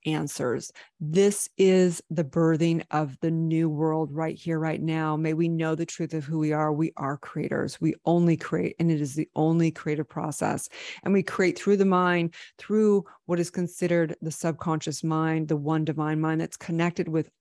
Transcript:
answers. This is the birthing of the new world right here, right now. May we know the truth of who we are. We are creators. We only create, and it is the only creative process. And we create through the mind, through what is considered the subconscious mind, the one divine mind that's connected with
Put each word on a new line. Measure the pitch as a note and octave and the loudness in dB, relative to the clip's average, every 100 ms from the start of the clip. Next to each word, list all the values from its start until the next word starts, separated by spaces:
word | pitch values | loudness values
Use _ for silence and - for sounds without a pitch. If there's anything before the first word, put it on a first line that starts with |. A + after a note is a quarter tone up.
| D#3 | -4
answers. | D#3 D3+ - C3 B2 - - - _ | -4 -4 -4 -4 -4 -6 -18 -20 _
This | D3+ E3+ G3+ G3+ - - | -2 4 4 2 -6 2
is | F#3+ F#3 F3+ E3 - | 4 6 4 2 -6
the | E3 | -4
birthing | C#3+ E3+ E3 D#3+ E3+ E3 - | -2 2 2 4 2 0 0
of | D3+ D3+ C3 | -2 -2 -2
the | E3 | -2
new | D#3+ D#3+ D#3+ E3 | 0 0 2 0
world | D3 D#3+ D#3 D3+ | 0 0 0 -2
right | D3 D#3+ D#3 | -4 -6 -6
here, | E3 D#3+ | -4 -2
right | D#3+ D3+ | -2 -2
now. | D#3+ D#3+ D#3 D3+ | -2 -2 0 0
May | D#3+ | 0
we | D#3+ E3+ | 0 0
know | E3 D#3+ D#3+ | 0 0 -2
the | E3 | -4
truth | - E3 | -6 -4
of | D#3+ | -4
who | C#3+ D#3+ | -4 -2
we | D3+ | 0
are. | D3+ D3+ | 2 0
We | D3+ D#3+ - | 0 -2 -2
are | C#3 D3 | -6 -6
creators. | - D3+ C#3+ - D3+ - | -8 -6 -4 -2 -4 -2
We | D#3+ - - | -2 0 2
only | F3 E3+ D#3+ | 4 4 2
create, | - E3 F3+ - | 0 -4 -4 0
and | E3 | 0
it | D3+ | 2
is | C#3+ D3 | -2 -4
the | D#3 - | -6 0
only | D#3 E3 E3 | 2 4 2
creative | D#3 D#3+ D3+ C#3+ | 0 -4 -4 -4
process. | - D3+ - D#3 - - - - - | -6 -6 -4 -4 -4 -8 -14 -16 -8
And | - | 0
we | G3 | 0
create | - - F#3 - | 0 0 0 0
through | G3 G3+ | 2 4
the | |
mind, | G3 F3+ F3+ F3 E3+ - - _ | 4 4 4 2 0 -4 -20 _
through | - G#3+ G#3+ G3+ - - - | -2 2 4 4 0 -16 -4
what | F3 | -2
is | E3+ | -2
considered | - E3+ - F3 E3+ D#3+ - | -2 -6 -2 0 2 2 -2
the | D#3+ | -8
subconscious | - E3 D3 E3 D#3+ D#3+ C#3+ | -4 -4 -2 -2 -2 -2 -4
mind, | D#3+ D#3+ D#3+ D#3+ D#3 | -2 0 0 0 0
the | D3+ | -2
one | C#3+ D#3+ | 0 0
divine | D#3 D3 D3+ D#3 | 0 -2 -2 0
mind | D#3+ D#3+ | 0 0
that's | E3 - | -4 -8
connected | - E3 F3 F3 F3 | -6 0 0 -2 -2
with | D#3+ D3+ _ | -2 -4 _